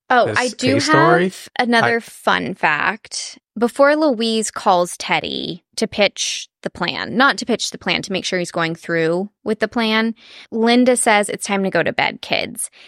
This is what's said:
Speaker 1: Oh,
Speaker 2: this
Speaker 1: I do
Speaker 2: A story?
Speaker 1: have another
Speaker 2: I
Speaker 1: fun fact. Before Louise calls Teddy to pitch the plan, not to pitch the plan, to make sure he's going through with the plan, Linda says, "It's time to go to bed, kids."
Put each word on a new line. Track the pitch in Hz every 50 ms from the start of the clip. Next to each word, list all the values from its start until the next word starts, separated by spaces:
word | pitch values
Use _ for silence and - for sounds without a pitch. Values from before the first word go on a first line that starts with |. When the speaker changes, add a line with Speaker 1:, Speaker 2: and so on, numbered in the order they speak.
| _ -
Speaker 1:
Oh, | 262 247 -
Speaker 2:
this | 226 208 -
Speaker 1:
I | 247 254
do | 214 - 247 254 269
Speaker 2:
A | 277 277
story? | 294 311 311 - - - 170 180
Speaker 1:
have | 190 - - - - - -
another | 254 233 240 226 226 233 233
Speaker 2:
I | 233
Speaker 1:
fun | - - - - - 214 190 185 175 - 185
fact. | - - 160 151 147 160 170 196 220 - - - - - - - - _ _ -
Before | 208 233 233 - - 277 285 302
Louise | 302 320 302 247 208 233 226 220 220 214 -
calls | - - - 220 185 175 180 175 - -
Teddy | - - 180 156 - 80 - 131 - - 170 175 _ _ _
to | - 226 -
pitch | - - 202 190 - - - - - - - - _ _ -
the | 190
plan, | - - 180 175 - 85 92 - -
not | 233 269 277 - -
to | 233
pitch | - 226 196 - -
the | - -
plan, | - 190 170 160 151
to | - 196
make | 180 -
sure | - - 180
he's | 175 -
going | - 175 165 160 165
through | - - - 170 165 160 160 170 180 196 202 _ _ -
with | 208 220 -
the | - 208
plan, | - 240 226 220 220 220 220 226 220 - - - - - - -
Linda | - 226 226 233 240 247 254 254 247
says, | 233 - 240 214 208 208 -
"It's | - - -
time | - 202 196 196
to | 180
go | - 170 156
to | - -
bed, | - - - - -
kids." | - - - - - - - - - - _ - -